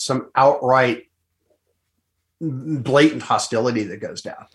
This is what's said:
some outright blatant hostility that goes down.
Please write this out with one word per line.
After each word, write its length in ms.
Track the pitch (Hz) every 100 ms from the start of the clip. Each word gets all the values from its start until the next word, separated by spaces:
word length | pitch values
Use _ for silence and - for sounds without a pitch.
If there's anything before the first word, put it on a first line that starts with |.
some 260 | - 131 - -
outright 680 | 135 143 127 131 123 117 - _ _ _ _ _ _ _ _ _ _ _ _ -
blatant 800 | 165 131 156 151 123 135 156 127
hostility 640 | - 113 - 117 123 117
that 140 | 98 90
goes 200 | - -
down. 260 | - - -